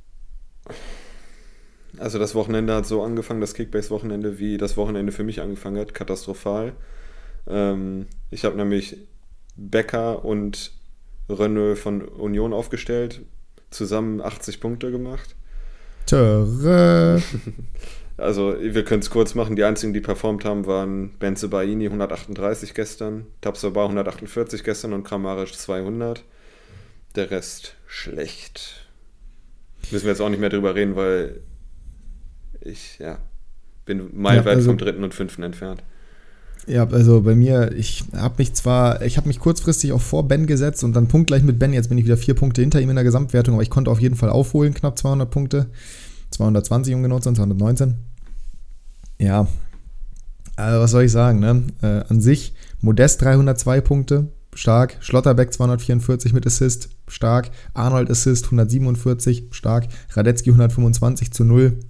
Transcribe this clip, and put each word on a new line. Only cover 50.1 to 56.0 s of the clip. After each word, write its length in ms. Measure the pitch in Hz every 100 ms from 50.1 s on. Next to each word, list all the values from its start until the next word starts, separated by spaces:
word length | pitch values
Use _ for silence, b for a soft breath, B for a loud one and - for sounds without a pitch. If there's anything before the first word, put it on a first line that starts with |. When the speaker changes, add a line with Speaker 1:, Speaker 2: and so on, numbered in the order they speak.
| - - - - -
Speaker 2:
also 240 | 107 117
was 100 | 113
soll 140 | 123
ich 80 | 123
sagen, 260 | 117 123 107
ne? 240 | 107 123 123 -
Äh, 240 | 107 104 -
an 120 | 113
sich, 320 | 113 147 - b b b
Modest 420 | 110 110 143 -
dreihundertzwei 580 | 131 135 139 123 131 135
Punkte, 520 | - 143 131 143 147 - -
stark. 440 | - - 117 127 -
Schlotterbeck 520 | - 127 135 123 123
zweihundertvierundvierzig 800 | - 123 123 - 123